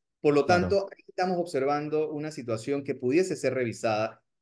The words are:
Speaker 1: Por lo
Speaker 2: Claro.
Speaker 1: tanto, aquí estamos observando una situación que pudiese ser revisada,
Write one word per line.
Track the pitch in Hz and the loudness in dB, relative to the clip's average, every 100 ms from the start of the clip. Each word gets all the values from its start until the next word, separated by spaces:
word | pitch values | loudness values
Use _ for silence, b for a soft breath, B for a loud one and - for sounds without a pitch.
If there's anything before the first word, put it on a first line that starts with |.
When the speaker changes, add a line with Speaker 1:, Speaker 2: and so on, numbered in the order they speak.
| _ _ | _ _
Speaker 1:
Por | 151 147 | 2 4
lo | 139 | 6
Speaker 2:
Claro. | 180 | 4
Speaker 1:
tanto, | 185 196 196 | 4 0 0
aquí | - - | -10 -10
estamos | - 185 175 | -2 0 0
observando | 175 139 139 147 151 151 151 | -2 -2 0 -2 -2 -2 -2
una | 151 156 | -4 -8
situación | 151 120 139 - 139 | -8 -4 -4 -2 -4
que | 139 | -4
pudiese | 131 123 156 185 143 | -4 0 2 2 0
ser | 135 123 | -2 0
revisada, | 120 - 117 107 110 - _ _ | -2 -2 -2 0 -2 -6 _ _